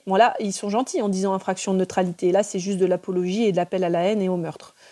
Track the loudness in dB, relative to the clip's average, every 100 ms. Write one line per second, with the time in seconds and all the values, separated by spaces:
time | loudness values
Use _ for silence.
0 | 0 4 4 2 -4 -4 -2 -2 -2 -2
1 | 0 0 0 -2 -2 -4 -2 0 0 0
2 | -2 0 2 2 0 -4 -4 0 2 0
3 | -2 -2 -2 0 0 0 -2 -2 0 0
4 | 0 0 0 -2 -4 -10 -16 -20 -20